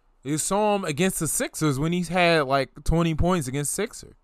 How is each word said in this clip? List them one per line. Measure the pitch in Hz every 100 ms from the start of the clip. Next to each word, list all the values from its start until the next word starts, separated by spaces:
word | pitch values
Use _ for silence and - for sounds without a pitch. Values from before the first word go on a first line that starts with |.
| _ _
You | 135 151
saw | - 196 214 202
him |
against | 175 143 185 -
the | 160
Sixers | - 285 - 156 131
when | 160
he's | 175 165
had, | 180 170 160 131
like, | 139 131 -
twenty | - 160 170 156
points | 175 185 123
against | 139 143
Sixers. | - 220 - - -